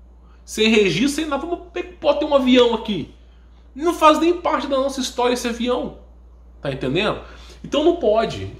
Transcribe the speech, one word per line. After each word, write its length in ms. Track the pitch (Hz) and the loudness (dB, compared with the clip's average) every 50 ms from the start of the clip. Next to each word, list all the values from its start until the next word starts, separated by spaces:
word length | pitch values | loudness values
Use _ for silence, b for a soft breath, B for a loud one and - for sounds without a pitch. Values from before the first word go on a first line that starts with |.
| - - - - b b b b b | -20 -20 -20 -20 b b b b b
Sem 240 | b - - 220 220 | b -2 2 2 4
registro, 540 | 226 220 208 185 156 165 240 285 - - 320 | 4 4 4 4 2 0 0 0 -2 -2 -4
sem 40 | |
nada, 180 | 302 277 269 - | -4 -4 -6 -4
vamos, 220 | 339 349 - - - - 359 - - - - | -6 -8 -8 -8 -10 -10 -10 -10 -10 -10 -4
pode 220 | - 302 294 285 | 0 0 0 0
ter 40 | 302 | 0
um 100 | 294 285 | 0 2
avião 400 | 277 262 247 254 254 240 233 226 | 2 4 4 6 6 6 4 2
aqui. 380 | - - - 208 170 120 - - - b b b b b b b b b b - | -2 -4 -4 -6 -6 -6 -8 -12 -20 b b b b b b b b b b -12
Não 200 | 254 294 349 320 | -4 -2 -2 0
faz 260 | - 320 311 311 302 | 4 4 4 6 6
nem 200 | 311 339 349 339 | 4 0 0 0
parte 260 | - 294 311 277 254 | -2 -2 -2 -2 -2
da 100 | - 277 | -2 -2
nossa 240 | 262 262 277 269 - | -2 -2 -2 -4 -6
história 340 | 254 - - - 247 247 247 | -8 -6 -4 -2 0 0 0
esse 140 | 247 - 240 | 0 -2 -4
avião. 500 | 233 226 226 247 247 269 294 196 - - - - - - - - - - - - - - | -4 -4 -4 -2 -2 -4 -4 -8 -10 -14 -20 -20 -20 -20 -20 -20 -20 -20 -20 -20 -18 -12
Tá 120 | - 147 135 | -8 -8 -6
entendendo? 480 | 131 - 131 131 175 208 202 151 - B B B B B B B B B | -4 -4 -2 -2 0 0 -2 -2 -6 B B B B B B B B B
Então 200 | - - 277 302 | -4 0 2 2
não 140 | 349 330 | 2 2
pode. 560 | - - 220 208 220 226 196 143 98 95 98 - - | 2 2 2 2 2 2 0 -2 -6 -10 -12 -12 -10